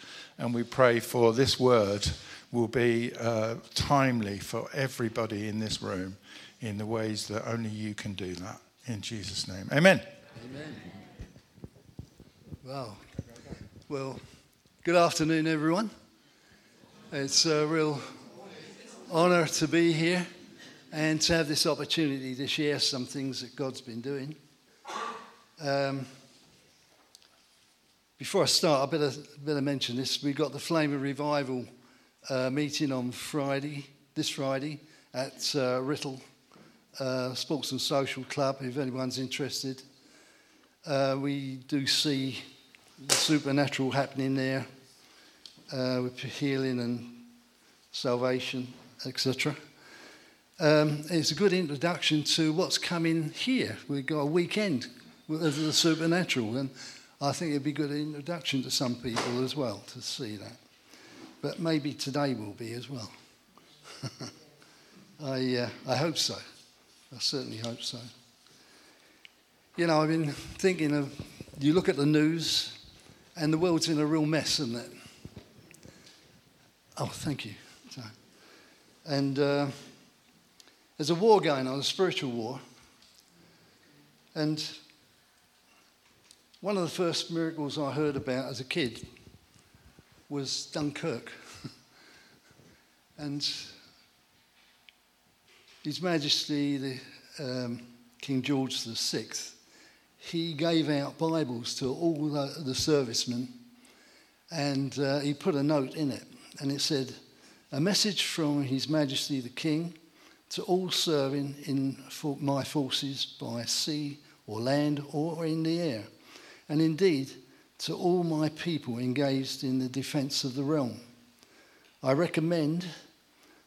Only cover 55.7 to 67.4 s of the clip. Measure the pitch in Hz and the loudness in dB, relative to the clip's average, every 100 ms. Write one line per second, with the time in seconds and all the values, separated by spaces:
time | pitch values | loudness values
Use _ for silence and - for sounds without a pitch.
55.7 | - 165 156 165 175 170 131 107 127 135 | 4 4 4 4 2 2 0 0 -2 -4
56.7 | - - - - - 143 135 170 147 143 | -8 -16 -18 -20 -2 -2 0 0 0 0
57.7 | 143 143 147 151 147 143 170 - 139 127 | -2 -2 -2 -4 -6 -6 -6 -2 -2 0
58.7 | - 127 120 127 117 123 120 131 143 123 | 0 0 -2 -2 -2 0 0 -2 -2 -2
59.7 | 98 - 123 - - 113 101 107 120 - | -4 -12 -12 -8 -6 -8 -8 -12 -16 -20
60.7 | - - - - - - - 147 - 165 | -20 -20 -20 -20 -20 -20 -8 -6 -2 0
61.7 | 156 143 123 143 147 143 113 104 98 113 | 2 0 -4 -4 0 0 0 -4 -8 -8
62.7 | 120 120 131 104 - - _ _ - - | -8 -8 -10 -10 -16 -20 _ _ -20 -20
63.7 | - - - 123 - 117 - - - - | -20 -20 -12 -12 -12 -16 -16 -20 -20 -20
64.7 | - - - - - 143 131 131 123 117 | -20 -20 -20 -20 -12 -4 -2 2 0 0
65.7 | - 127 123 165 - - 98 - - - | -6 0 2 2 0 -2 -4 -10 -20 -20
66.7 | _ _ - - 123 - 143 | _ _ -20 -20 -6 -2 -2